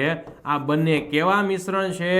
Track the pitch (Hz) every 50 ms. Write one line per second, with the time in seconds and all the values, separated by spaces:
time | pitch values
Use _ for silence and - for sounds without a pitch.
0 | 135 156 165 165 - - - - - 139 147 143 139 139 151 156 160 160 156 147
1 | 147 151 147 151 165 185 196 202 208 196 190 185 185 196 185 190 196 185 180 180
2 | 170 175 180 185